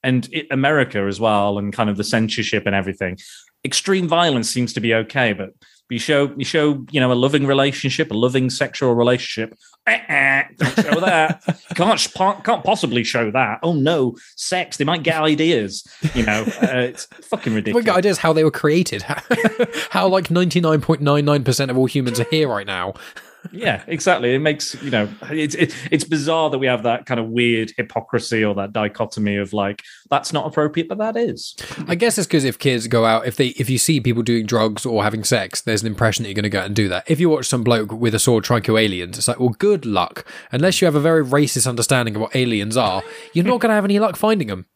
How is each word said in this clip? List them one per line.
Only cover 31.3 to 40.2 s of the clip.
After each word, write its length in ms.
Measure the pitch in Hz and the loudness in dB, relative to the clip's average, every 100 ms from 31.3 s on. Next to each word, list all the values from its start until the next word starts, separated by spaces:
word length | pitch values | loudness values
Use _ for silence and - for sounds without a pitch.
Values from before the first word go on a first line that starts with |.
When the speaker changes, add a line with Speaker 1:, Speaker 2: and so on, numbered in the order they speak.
| - - - - - - | -6 -12 -14 -16 -12 -6
Speaker 2:
I 80 | 175 | 0
guess 220 | 233 214 | 0 0
it's 100 | 180 | 0
'cause 160 | 160 | 0
if 160 | 135 117 | 0 0
kids 280 | 143 123 113 | 0 0 0
go 180 | 117 113 | 2 4
out, 200 | 113 123 | 2 0
if 120 | - | -2
they, 100 | 127 | -2
if 220 | - 120 | 0 -2
you 80 | 127 | 0
see 240 | - 151 | 2 2
people 220 | 120 113 | 2 0
doing 220 | 113 117 107 | 2 0 2
drugs 400 | 120 110 104 131 | 2 2 0 -2
or 180 | 113 104 | 0 0
having 180 | 110 | -2
sex, 380 | 104 120 95 - | 0 0 -2 -6
there's 180 | - 110 | -2 -2
an 60 | 110 | -2
impression 360 | 98 113 - | 0 0 0
that 60 | 110 | -4
you're 60 | 98 | -2
gonna 140 | 104 | -2
go 100 | 101 | -2
out 60 | 95 | -2
and 100 | 104 | 0
do 140 | 101 | 2
that. 160 | 90 - | 0 -2
If 120 | 151 | 2
you 80 | 175 | 2
watch 160 | 151 123 | 2 0
some 180 | 127 | -2
bloke 300 | 113 113 107 | 2 2 0
with 200 | 110 117 | -2 0
a 60 | 107 | 2
sword 240 | - 117 | 2 2
try 140 | - 120 | 2 0
and 80 | 101 | 2
kill 120 | 110 | 2
aliens, 400 | 110 90 87 - | 2 0 -8 -4
it's 120 | - | -2
like, 100 | 113 | 0
well, 160 | 123 113 | 0 2
good 280 | 202 196 123 | 0 2 0
luck. 400 | 98 87 - | 0 0 -6